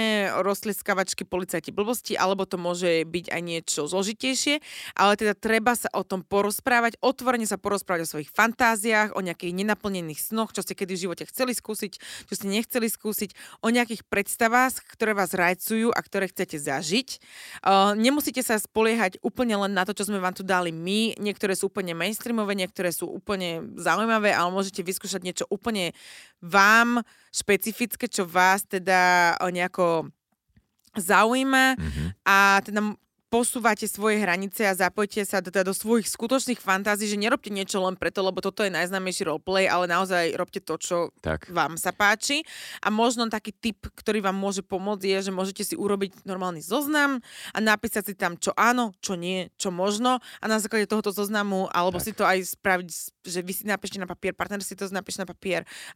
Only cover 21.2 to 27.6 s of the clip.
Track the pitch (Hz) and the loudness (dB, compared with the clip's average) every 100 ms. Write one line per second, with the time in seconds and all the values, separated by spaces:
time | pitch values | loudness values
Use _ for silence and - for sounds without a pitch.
21.2 | 208 196 208 190 196 - 185 165 180 220 | -6 -2 -2 0 -2 -4 -4 -2 -4 -4
22.2 | 233 233 202 202 180 - 180 165 175 - | -4 -2 0 -2 -4 -2 -2 -2 -6 -8
23.2 | - 196 175 165 160 - 175 175 226 220 | -6 -4 -4 -6 -8 -4 0 2 2 2
24.2 | 208 143 175 190 190 190 175 190 196 190 | 4 2 2 0 -4 -6 -6 -6 -6 -6
25.2 | 180 175 175 202 - 214 170 - - - | -6 -6 -6 -4 -2 -2 -2 -6 -16 -20
26.2 | - _ 175 196 202 226 240 240 226 _ | -20 _ 2 8 8 8 6 2 -2 _
27.2 | _ - - 196 | _ -4 0 2